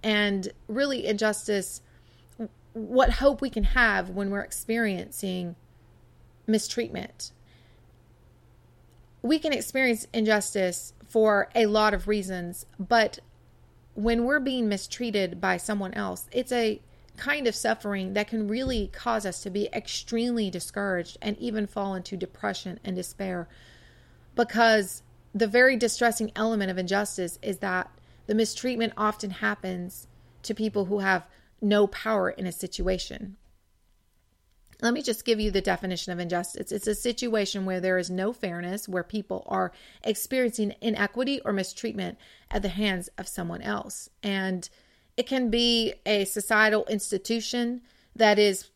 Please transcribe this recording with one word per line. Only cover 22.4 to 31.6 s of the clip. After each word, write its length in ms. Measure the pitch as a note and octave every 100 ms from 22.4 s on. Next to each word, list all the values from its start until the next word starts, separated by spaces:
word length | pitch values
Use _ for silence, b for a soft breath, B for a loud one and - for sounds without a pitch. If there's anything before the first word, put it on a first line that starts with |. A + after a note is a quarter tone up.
| G#3 F#3 F#3 F3+ -
and 100 | F3+
despair, 540 | F3+ - G3 F3+ E3 b b b b b b b b -
because 680 | A#3+ A3 A3+ A3 F#3+ - - - _ G3
the 120 | A3
very 280 | A#3 C4 B3
distressing 560 | A#3 - A#3+ A3 G#3+
element 380 | - A3+ A3 F#3+
of 60 | F#3
injustice 600 | F3+ G3 G#3 - F3 -
is 160 | A3 F#3
that 340 | G3 F#3 - - b b -
the 80 | G#3+
mistreatment 580 | A3 - B3+ A#3+ A3+ -
often 360 | G#3+ G#3+ G#3
happens 760 | F3+ G#3 G#3 F#3+ F3+ F3+ - - b b -
to 100 | -
people 320 | G#3+ G#3+ G3+ F#3
who 140 | G3+
have 280 | F#3+ F#3 - b b
no 260 | _